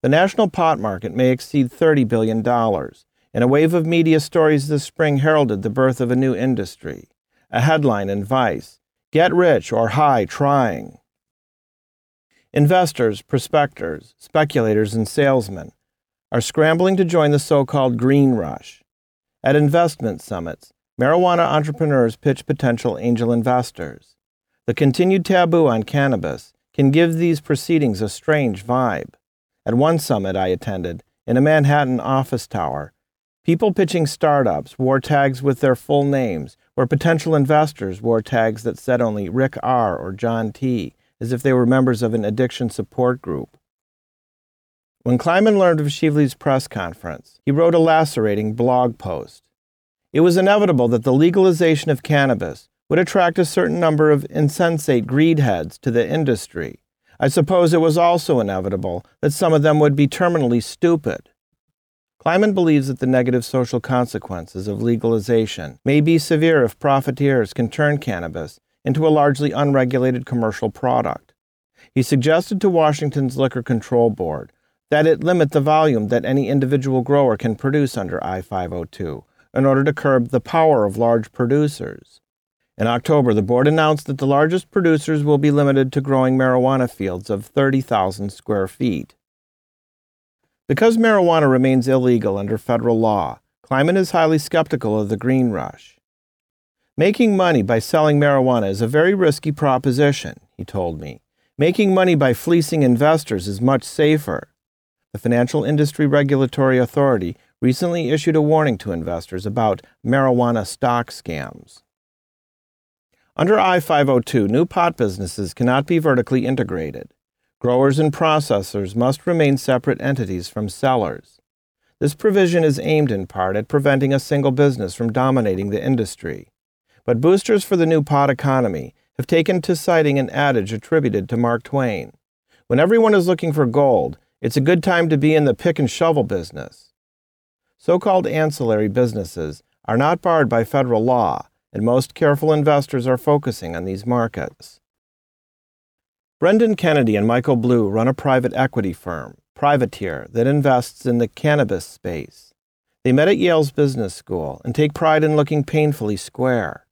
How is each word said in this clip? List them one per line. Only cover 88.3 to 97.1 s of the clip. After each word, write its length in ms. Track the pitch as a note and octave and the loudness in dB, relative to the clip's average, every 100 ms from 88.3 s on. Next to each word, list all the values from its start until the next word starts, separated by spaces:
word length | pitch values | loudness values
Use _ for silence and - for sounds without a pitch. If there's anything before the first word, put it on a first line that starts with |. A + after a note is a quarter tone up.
square 360 | - - G#2 F#2+ | -10 -4 -4 -4
feet. 480 | - B2+ D#2+ - _ _ _ _ _ _ _ _ _ _ _ _ _ _ _ - | -4 -4 -4 -8 _ _ _ _ _ _ _ _ _ _ _ _ _ _ _ -4
Because 300 | C#3+ A3+ A3+ | 2 2 4
marijuana 540 | A3+ G#3 F3 E3 C#3+ | 4 4 4 4 4
remains 360 | B2+ C3 C3 B2 | 4 4 2 2
illegal 500 | C3 B2+ A#2+ G#2 G2 | 2 2 2 0 -4
under 200 | G2+ A2 | -4 -6
federal 420 | - A#2 A#2 A2+ | -2 -2 0 2
law, 420 | A2+ G#2 D2 A#1+ _ _ | 2 0 -2 -8 _ _
Kleiman 360 | _ C3 D3+ F#3+ | _ 0 2 2
is 140 | F#3 | 0
highly 280 | F3 D#3+ D#3 | 2 2 0
skeptical 600 | D3 E3 D3+ C3+ A2 G#2+ | 0 -2 -2 -4 -2 -2
of 100 | G#2 | -2
the 80 | G#2+ | -2
green 340 | B2 C3 B2 | 0 0 0
rush. 480 | F#2 A1 - - _ _ _ _ _ _ _ _ _ _ - | -2 -8 -12 -20 _ _ _ _ _ _ _ _ _ _ 0
"Making 400 | F3 | 0